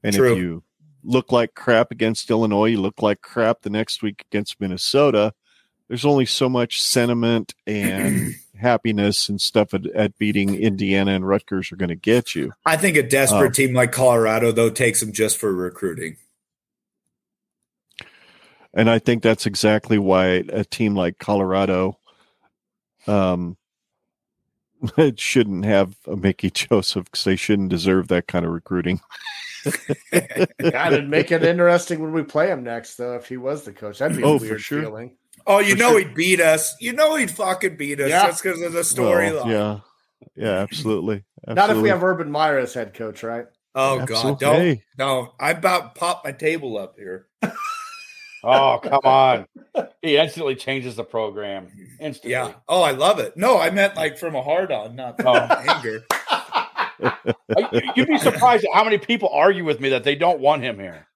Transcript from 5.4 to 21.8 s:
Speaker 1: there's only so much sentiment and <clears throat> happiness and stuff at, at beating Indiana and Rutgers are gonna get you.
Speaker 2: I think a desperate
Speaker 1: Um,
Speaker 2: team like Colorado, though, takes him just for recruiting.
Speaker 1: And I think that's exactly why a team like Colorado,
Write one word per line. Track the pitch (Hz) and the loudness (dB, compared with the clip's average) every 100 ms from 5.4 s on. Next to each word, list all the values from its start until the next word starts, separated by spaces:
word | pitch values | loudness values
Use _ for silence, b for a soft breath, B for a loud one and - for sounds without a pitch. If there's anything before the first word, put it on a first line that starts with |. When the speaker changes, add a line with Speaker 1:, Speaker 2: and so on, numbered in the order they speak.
| _ _ _ _ _ | _ _ _ _ _
Speaker 1:
there's | 120 139 | -2 2
only | 139 127 | 2 2
so | - 131 | 0 0
much | 127 120 - | 0 -2 -2
sentiment | - 127 120 120 117 117 - - - | 0 0 2 0 2 0 -2 -12 -8
and | 104 98 95 - - - - - | -4 -2 -2 -2 -2 -4 -8 -18
<clears throat> | 92 | -4
happiness | 117 117 117 104 101 104 - | 0 2 0 0 0 0 -4
and | 101 | -4
stuff | - 113 104 | 0 2 0
at, | 95 - | -2 -6
at | - 104 - | -2 -2 0
beating | 107 101 98 95 | -2 0 0 0
Indiana | 110 98 98 98 98 | 0 0 0 0 2
and | 98 95 | 0 0
Rutgers | 98 - 95 90 | -2 -2 -6 -6
are | 87 | -6
gonna | 90 82 | -6 -4
get | - 120 - 82 | 2 2 0 -6
you. | 67 - 160 | -6 -4 -2
Speaker 2:
I | 160 | 0
think | 190 151 | 2 2
a | |
desperate | 120 135 131 107 131 | 2 2 2 4 2
Speaker 1:
Um, | |
Speaker 2:
team | 123 135 | 2 0
like | 123 123 | 2 0
Colorado, | 127 127 120 110 110 117 | 4 4 4 4 2 2
though, | 113 117 | 2 2
takes | - 123 107 | 2 0 0
him | 107 | -4
just | 104 107 - | -2 -2 0
for | 107 | -2
recruiting. | 92 90 - 95 80 82 78 _ _ _ _ _ _ _ _ _ _ _ _ _ _ _ _ _ - B B B B B B B | -2 -4 -4 -6 -6 -10 -12 _ _ _ _ _ _ _ _ _ _ _ _ _ _ _ _ _ -20 B B B B B B B
Speaker 1:
And | - 110 | 0 4
I | 117 | 4
think | - 117 | 2 2
that's | 113 113 - | 2 2 -2
exactly | 98 107 107 - 110 | 0 2 2 2 0
why | 98 92 92 92 - | 4 4 4 2 0
a | 101 | -6
team | 101 - 110 101 | -6 -2 -2 0
like | 87 90 | -2 -4
Colorado, | - 104 95 95 95 92 | -2 0 2 0 2 0